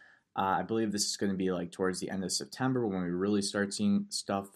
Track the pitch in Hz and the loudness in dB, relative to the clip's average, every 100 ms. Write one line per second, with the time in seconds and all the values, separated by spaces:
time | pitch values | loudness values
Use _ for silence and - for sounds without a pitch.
0 | - - _ - 95 90 92 113 110 101 | -20 -20 _ -2 0 0 0 0 0 0
1 | - - 101 95 92 87 87 - 92 92 | -2 0 0 2 0 0 -4 0 0 0
2 | - 95 90 - - - 131 127 113 95 | -4 -4 -2 -4 -6 -2 0 2 0 0
3 | 87 87 98 104 101 104 101 101 104 101 | 0 0 2 2 2 0 -2 2 4 4
4 | 101 - - 98 98 | 2 -6 -2 -2 -2